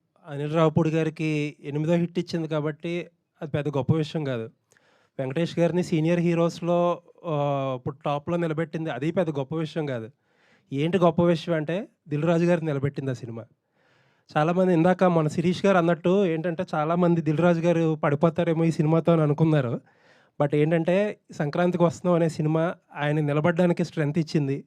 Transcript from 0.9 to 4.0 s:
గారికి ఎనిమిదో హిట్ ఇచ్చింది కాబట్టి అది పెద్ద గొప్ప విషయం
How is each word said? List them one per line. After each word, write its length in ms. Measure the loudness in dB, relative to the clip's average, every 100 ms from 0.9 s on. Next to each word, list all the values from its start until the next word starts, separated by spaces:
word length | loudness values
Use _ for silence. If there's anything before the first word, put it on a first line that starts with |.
గారికి 680 | 0 -2 -2 -2 -2 -4 -8
ఎనిమిదో 340 | -6 -4 0
హిట్ 240 | 0 0 -4
ఇచ్చింది 300 | -4 -4 -4
కాబట్టి 580 | -4 -4 -6 -8 -8 -8 _ _ -16
అది 80 | -8
పెద్ద 180 | -4 -2
గొప్ప 240 | -2 0
విషయం 320 | 0